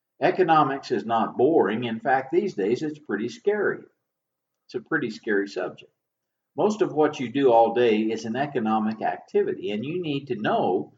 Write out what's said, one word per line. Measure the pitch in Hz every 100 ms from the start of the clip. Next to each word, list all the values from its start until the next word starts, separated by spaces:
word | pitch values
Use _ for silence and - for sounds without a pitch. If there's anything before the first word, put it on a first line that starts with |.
| _ _
Economics | 147 180 165 156 139 139 -
is | 113
not | 110 113 113 117
boring. | 135 160 98 113
In | 120 113
fact, | 139 131 131
these | 175 202
days | - 95 127
it's | 156 151
pretty | - - 120
scary. | - 202 208 160 - - _ _ _ _ _ _ _ _
It's |
a | 127
pretty | - 160 120
scary | 107 113 101 101
subject. | 92 87 - - _ _ _ _ _ _ 139
Most | 202 214
of | 165
what | 143 151 147
you | 117
do | 139 135
all | 113 113
day | 120 120 107
is | 110 107
an | 113
economic | 127 147 127 110 110 107 107
activity, | 85 87 - 202 180 - 92
and | 107
you | 131 180
need | 160 139 -
to |
know | 107 135 220 110 92 -